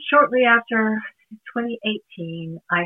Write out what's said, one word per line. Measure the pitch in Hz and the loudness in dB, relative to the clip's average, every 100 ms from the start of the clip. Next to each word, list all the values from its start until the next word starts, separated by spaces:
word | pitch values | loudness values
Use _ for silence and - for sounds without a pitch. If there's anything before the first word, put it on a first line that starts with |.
| - | 2
shortly | 294 277 254 | 2 4 4
after | 240 233 - 226 220 214 - - _ 220 - | 4 4 2 0 0 0 -6 -18 _ -20 -10
twenty | 240 240 233 214 | -8 -6 -6 -6
eighteen, | 214 - - 165 165 165 165 - | -6 -10 -12 -10 -8 -10 -12 -4
I | 175 | -2